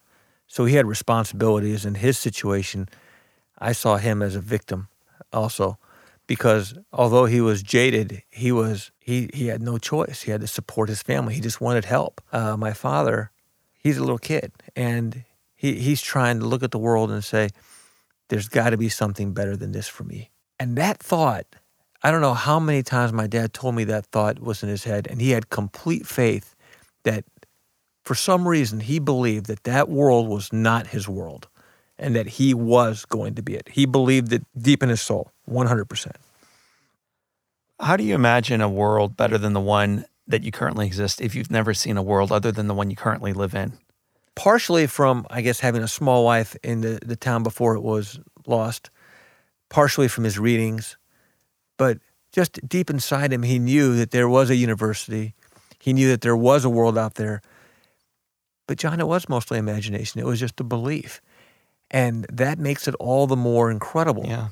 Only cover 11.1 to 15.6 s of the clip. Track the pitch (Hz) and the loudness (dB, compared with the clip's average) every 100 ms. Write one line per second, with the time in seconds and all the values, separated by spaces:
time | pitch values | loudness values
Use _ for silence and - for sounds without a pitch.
11.1 | 139 113 120 110 - 120 120 95 135 - | -2 -2 -4 -6 -4 -2 0 0 0 -2
12.1 | - - 113 110 107 110 113 131 147 131 | -8 -8 -4 -2 -2 -4 -4 -2 0 0
13.1 | 110 110 _ _ _ _ _ 147 135 131 | -2 -4 _ _ _ _ _ -2 0 -2
14.1 | 120 - 156 - - - - 123 117 117 | -4 -4 -4 -6 -12 -14 -6 -2 -2 -4
15.1 | 123 - _ _ _ | -8 -16 _ _ _